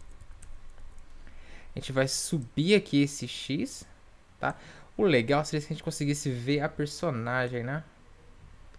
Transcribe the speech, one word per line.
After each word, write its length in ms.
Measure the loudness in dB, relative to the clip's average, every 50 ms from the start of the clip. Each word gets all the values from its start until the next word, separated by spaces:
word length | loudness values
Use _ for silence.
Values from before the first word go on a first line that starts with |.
| -14 -14 -14 -16 -14 -16 -16 -16 -12 -12 -12 -12 -12 -12 -12 -12 -12 -12 -12 -12 -14 -14 -14 -14 -14 -14 -14 -14 -14 -14 -14 -16 -14 -12 -10
A 40 | -8
gente 120 | -6 -2
vai 160 | 2 2 2 2
subir 680 | 2 -2 -2 0 0 -2 -2 -2 0 0 4 6 6
aqui 260 | 6 6 6 4 4
esse 260 | 4 4 2 -4 -8 -8
X, 560 | -8 -8 -4 -2 -2 -2 -2 -4 -6 -12 -14 -16 -20 -20 -20 -20 -20 -20 -20 -20 -10 -4
tá? 160 | -2 -2 -2 -4 -12 -18 -18 -18 -20 -12 -2
O 80 | 4 6
legal 400 | 8 8 8 6 6 4 4 4
seria 160 | 2 -2 -2
se 60 | -2
a 40 | -2
gente 140 | -8 -6 -4
conseguisse 460 | -6 -4 -2 0 0 0 0 0 -2
ver 300 | -2 -2 0 2 2 2
a 100 | 2 -2
personagem, 960 | -2 -2 -4 -2 -2 -2 -2 0 0 0 -2 0 0 0 0 0 -2 -2 -4
né? 200 | -2 -4 -6 -6 -10 -18 -20 -20 -20 -20 -20 -20 -20 -20 -20 -20 -20 -20 -20 -20 -20 -20